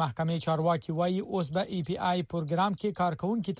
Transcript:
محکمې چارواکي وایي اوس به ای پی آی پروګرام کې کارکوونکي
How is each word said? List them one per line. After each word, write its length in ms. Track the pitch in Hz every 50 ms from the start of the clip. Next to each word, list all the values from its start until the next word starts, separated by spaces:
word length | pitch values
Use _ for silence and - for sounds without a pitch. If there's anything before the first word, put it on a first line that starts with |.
| 160
محکمې 420 | 143 113 - 165 160 170 165 -
چارواکي 480 | - 160 156 160 170 170 165 - - 165 156
وایي 220 | 175 180 185 190
اوس 280 | 202 - 202 196 175 131 147
به 60 | 185 202 208 -
ای 40 | 185 165
پی 100 | 135 180 - - 185
آی 100 | 180 180 170 - -
پروګرام 440 | 170 160 147 165 170 185 208 202 -
کې 180 | - 214 185 -
کارکوونکي 540 | 185 180 160 135 - 185 220 233 185 - 190 -